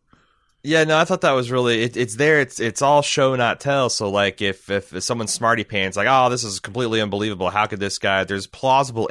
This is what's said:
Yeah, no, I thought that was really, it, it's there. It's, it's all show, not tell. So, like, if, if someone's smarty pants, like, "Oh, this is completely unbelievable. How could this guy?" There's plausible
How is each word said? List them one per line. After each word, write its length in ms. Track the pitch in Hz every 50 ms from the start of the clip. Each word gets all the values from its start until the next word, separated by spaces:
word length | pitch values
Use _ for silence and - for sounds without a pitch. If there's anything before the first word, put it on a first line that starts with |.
| _ _ _ _ _ _ _ _ _ _ _ _ -
Yeah, 200 | 139 156 160 156
no, 140 | 156 156
I 80 | 156 170
thought 160 | 165 185 180
that 100 | - 160
was 180 | 135 131 123 117
really, 320 | 127 127 123 120 117 110 117
it, 120 | 120 110
it's 200 | - 123 110 107
there. 260 | 113 143 151 156 147
It's, 180 | 135 - - -
it's 220 | 110 113 104 -
all 200 | 139 139 147 147 139
show, 320 | - - 151 135 131 131
not 240 | 127 120 113 98 -
tell. 280 | - 139 139 139 131 117
So, 200 | - - 110 101
like, 320 | 98 101 101 98 92 -
if, 280 | 104 98 95 - - -
if 300 | 98 98 95 - - 92 -
someone's 280 | - 123 117 110 104
smarty 320 | - - 117 113 117 117 101
pants, 320 | - 110 101 95 95 95
like, 120 | 101 101 120
"Oh, 200 | 135 135 127 123
this 140 | 123 120 117
is 160 | 110 95 92
completely 400 | - - 101 123 127 113 110 110
unbelievable. 520 | 107 101 98 101 107 110 101 87 92 87
How 160 | 90 104 107
could 120 | 110 107 98
this 200 | 101 98 - -
guy?" 240 | - 101 98 95 95
There's 240 | 90 101 98 98
plausible 600 | - - - - 131 131 135 139 127 117 113 107 -